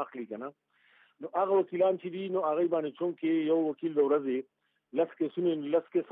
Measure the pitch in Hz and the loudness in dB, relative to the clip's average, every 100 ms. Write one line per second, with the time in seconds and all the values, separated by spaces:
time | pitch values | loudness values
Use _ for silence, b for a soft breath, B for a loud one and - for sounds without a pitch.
0 | 143 131 110 107 135 - _ b b b | -4 -8 -10 -10 -10 -14 _ b b b
1 | b b - 175 190 196 180 180 190 185 | b b -8 -2 2 2 2 2 2 2
2 | 180 180 196 185 156 151 175 165 151 - | -4 -8 -4 -2 0 0 0 0 -2 -4
3 | 175 160 160 160 156 165 156 143 165 147 | -6 -2 0 0 2 2 0 -2 -2 2
4 | 139 147 135 127 - _ _ _ _ 135 | 4 4 2 -4 -4 _ _ _ _ -2
5 | 165 - 156 - 175 160 143 160 165 180 | -2 -2 -4 0 0 0 0 0 0 -2
6 | - | -2